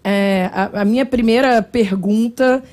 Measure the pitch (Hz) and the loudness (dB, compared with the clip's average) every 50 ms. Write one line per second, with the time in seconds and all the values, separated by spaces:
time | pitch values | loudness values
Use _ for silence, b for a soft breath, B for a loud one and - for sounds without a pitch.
0 | - 196 202 202 196 196 196 190 180 180 - - 190 208 - 208 202 202 226 254 | -4 -2 0 0 0 0 0 0 -2 -2 -2 -4 -4 -4 -2 -2 0 0 0 0
1 | 269 254 254 240 226 226 226 240 277 262 247 226 202 - - 247 220 190 196 196 | 0 -2 -2 0 0 2 2 2 2 2 2 2 0 0 -2 -2 0 0 -2 -2
2 | 175 196 208 220 233 240 233 - 262 254 254 262 262 B | -2 -2 0 0 -2 -2 -2 0 2 2 2 0 -2 B